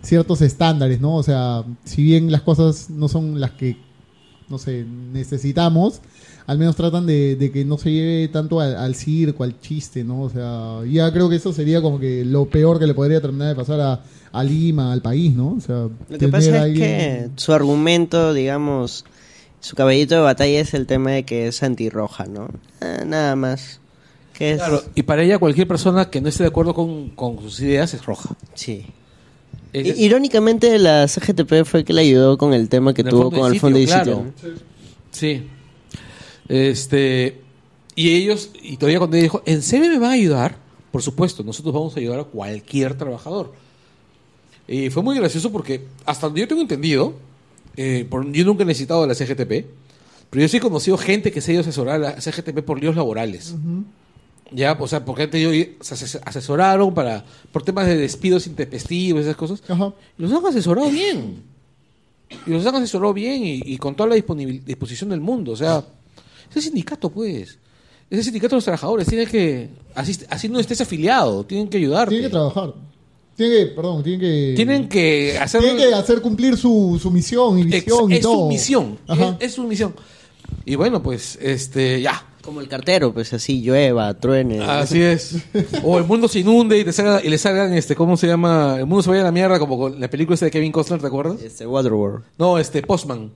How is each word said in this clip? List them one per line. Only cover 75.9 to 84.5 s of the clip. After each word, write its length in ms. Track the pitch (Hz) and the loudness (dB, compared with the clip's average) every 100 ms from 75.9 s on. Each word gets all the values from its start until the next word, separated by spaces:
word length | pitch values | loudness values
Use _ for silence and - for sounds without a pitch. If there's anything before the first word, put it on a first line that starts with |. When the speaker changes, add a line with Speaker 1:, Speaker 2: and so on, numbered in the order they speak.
Speaker 1:
hacer 260 | 208 202 233 | 4 2 2
cumplir 360 | 233 214 254 240 | 2 0 2 2
su, 420 | 240 220 190 175 | 4 4 4 0
su 80 | 185 | 2
misión 440 | 175 - 240 247 180 | 0 2 2 4 4
y 60 | |
Speaker 3:
Ex-, 220 | 170 185 | 4 0
Speaker 1:
visión 260 | 214 240 214 | 2 2 4
y 40 | 165 | 4
Speaker 3:
es 60 | |
su 40 | 220 | 4
Speaker 1:
todo. 160 | 220 156 | 2 2
Speaker 3:
misión, 500 | 139 - 269 117 107 - | 0 0 0 0 -8 -2
Speaker 1:
Ajá. 300 | 160 185 175 | 0 0 0
Speaker 3:
es, 80 | 240 | -6
es 40 | |
su 80 | 254 | -6
misión. 320 | 240 208 202 - - - - _ - - | -6 -2 -4 -6 -20 -20 -20 _ -14 -12
Y 100 | - | -6
bueno, 260 | 139 208 220 | 0 0 0
pues, 380 | 135 120 - - | -2 -6 -8 -6
este, 600 | 135 135 135 135 131 127 | -4 -4 -4 0 0 0
ya. 240 | 131 - - _ | -2 -6 -10 _
Speaker 2:
Como 200 | - 147 | -16 -14
el 60 | 139 | -10
cartero, 440 | 135 180 185 127 | -6 0 2 2
pues 220 | 110 113 | 0 -6
así 260 | 120 - 131 | -6 -2 -2
llueva, 540 | 117 131 139 120 104 | 2 4 4 2 0
truene. 460 | 98 123 135 127 | -2 0 2 2